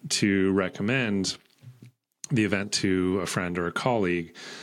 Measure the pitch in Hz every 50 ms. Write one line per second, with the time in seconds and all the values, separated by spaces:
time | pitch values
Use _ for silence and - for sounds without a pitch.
0 | - - - - - 104 98 98 95 95 95 98 95 92 - - 101 104 123 135
1 | 123 110 101 98 95 87 - - _ _ _ _ - - - - - - - _
2 | _ _ _ _ - - - 113 107 101 98 98 98 104 - - - 98 92 92
3 | 92 92 92 101 90 85 - 110 92 87 87 87 87 85 - - - 131 123 113
4 | 101 90 87 87 85 - - - - - - -